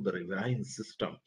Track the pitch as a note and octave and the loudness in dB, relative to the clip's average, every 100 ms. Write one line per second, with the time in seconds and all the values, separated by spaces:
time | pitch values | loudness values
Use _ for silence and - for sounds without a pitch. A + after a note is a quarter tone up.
0 | G2 F2+ F2 F#2+ A#2 A#2+ G2+ - G#2+ - | 2 0 0 0 2 2 0 -6 -8 -2
1 | F#2 - | -2 -2